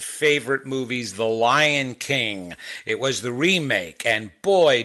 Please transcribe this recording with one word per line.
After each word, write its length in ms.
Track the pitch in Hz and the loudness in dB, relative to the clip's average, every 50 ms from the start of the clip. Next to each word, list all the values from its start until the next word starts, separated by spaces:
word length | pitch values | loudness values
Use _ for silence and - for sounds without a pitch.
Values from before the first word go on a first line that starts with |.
favorite 640 | - - - - 151 151 147 143 113 127 139 135 - | -12 -12 -6 0 2 4 4 2 2 -2 -2 -2 -2
movies, 480 | 135 135 131 127 117 127 123 117 104 92 | -6 -6 -6 -4 -4 -4 -6 -6 -8 -4
The 140 | 104 113 | -2 -2
Lion 680 | 113 113 113 113 120 135 147 151 151 147 139 135 127 117 | 0 2 2 4 4 4 4 4 4 2 0 -2 -4 -6
King. 600 | - - - 143 131 117 107 101 95 90 87 82 - - - - - - | -10 -4 -4 -2 -2 -2 -4 -4 -6 -10 -12 -14 -14 -14 -14 -14 -12 -6
It 120 | 104 110 107 | -4 -4 -2
was 220 | 131 135 123 95 | 0 -2 -2 -2
the 100 | 110 127 | -4 -6
remake, 720 | 120 127 156 185 190 175 147 131 113 95 87 82 - - - | -4 0 0 2 2 0 0 0 -2 -2 -2 -6 -12 -4 -2
and 240 | 117 110 107 110 95 _ _ | 0 0 0 -4 -10 _ _
boy, 400 | - 196 196 185 165 147 131 117 | 0 2 4 6 6 6 4 2